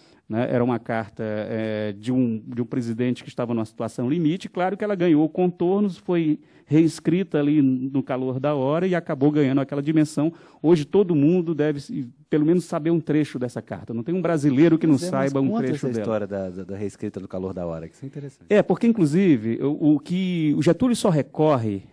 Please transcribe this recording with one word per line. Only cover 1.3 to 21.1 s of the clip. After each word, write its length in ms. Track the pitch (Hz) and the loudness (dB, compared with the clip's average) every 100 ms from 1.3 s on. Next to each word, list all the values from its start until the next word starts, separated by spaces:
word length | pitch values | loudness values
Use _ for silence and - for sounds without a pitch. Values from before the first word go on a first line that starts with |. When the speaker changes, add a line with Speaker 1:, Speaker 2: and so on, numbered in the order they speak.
| 107 107 113 110 107 107 | -6 -6 -6 -4 -4 -6
Speaker 1:
de 200 | 101 110 | -8 -4
um, 300 | 127 123 110 113 | -2 0 -4 -8
de 140 | 120 | -8
um 40 | |
presidente 580 | 113 131 117 113 123 120 | -6 -6 -4 -2 -2 -4
que 80 | - | -8
estava 240 | - 120 | -8 -4
numa 100 | 117 | -4
situação 460 | 110 - 113 - 123 | -6 -8 -8 -6 -4
limite. 380 | 165 151 180 - | 0 0 -2 -6
Claro 280 | 180 180 185 | -4 -4 -4
que 80 | |
ela 100 | 214 | -4
ganhou 320 | 202 180 151 156 | 0 2 4 2
contornos, 680 | - 180 175 175 196 208 165 | 0 -2 0 0 0 0 -4
foi 420 | - 175 160 151 _ _ - | -2 0 0 -2 _ _ 2
reescrita 720 | 151 165 - - 175 185 151 | 4 4 0 0 0 0 0
ali 240 | 147 151 | 2 4
no 400 | 135 127 131 135 | 4 2 -2 -4
calor 360 | - 127 131 127 | -2 -4 -4 -2
da 160 | 143 | -2
hora 320 | 147 131 156 190 | 0 0 0 0
e 80 | |
acabou 360 | 175 170 143 143 | -2 -4 0 2
ganhando 300 | 151 135 135 | 4 2 2
aquela 220 | 139 143 | -2 -2
dimensão. 480 | 143 156 151 - 156 - - _ | 0 2 2 0 -2 -4 -14 _
Hoje 220 | 147 170 | 2 4
todo 300 | 143 190 190 | 4 2 4
mundo 400 | 156 143 180 165 | 4 4 4 0
deve, 260 | 151 151 143 | 0 -2 -2
se, 260 | 139 135 123 - _ | -6 -8 -8 -12 _
pelo 160 | 156 | 0
menos, 220 | 151 180 - | 2 2 0
saber 240 | 170 151 | -4 0
um 100 | 170 | 0
trecho 380 | 156 151 143 143 | 0 0 -2 -4
dessa 240 | 123 120 | -8 -8
carta. 320 | - 98 - | -10 -12 -8
Não 80 | 117 | -8
tem 120 | 139 | -4
um 60 | 185 | -4
brasileiro 560 | 170 165 143 131 170 156 | -2 0 2 6 6 6
que 100 | 165 | 4
não 120 | 139 | 2
Speaker 2:
Pois 60 | |
é, 60 | - | 2
mas 200 | 135 135 | -2 0
Speaker 1:
saiba 100 | 139 | 0
um 80 | 135 | 0
Speaker 2:
conta 140 | - | 0
Speaker 1:
trecho 240 | 127 143 135 | -2 -2 -4
Speaker 2:
essa 20 | |
Speaker 1:
dela. 120 | 113 | -4
Speaker 2:
história 260 | 101 107 101 | -2 -4 -4
da, 240 | 98 95 | -6 -6
da, 140 | 90 | -8
da 120 | 90 98 | -10 -8
reescrita 420 | 104 - 107 98 | -8 -8 -10 -10
do 80 | 95 | -10
calor 280 | 95 95 | -8 -8
da 100 | 92 | -6
hora, 240 | 87 82 80 | -8 -8 -12
que 60 | |
isso 100 | - | -16
é 40 | 135 | -16
interessante. 380 | 147 139 - - | -14 -16 -14 0
Speaker 1:
É, 120 | 208 | 2
porque, 240 | - 185 233 | 2 2 0
inclusive, 720 | 226 151 160 196 131 110 117 | 2 2 4 4 4 2 -2
o, 320 | 135 151 151 | -4 0 2
o 40 | 151 | 2
que 560 | - 180 185 175 156 151 | 0 -4 -2 0 0 2
o 40 | |
Getúlio 320 | 156 165 247 | 2 2 0
só 140 | 226 | 2
recorre 760 | 214 | 2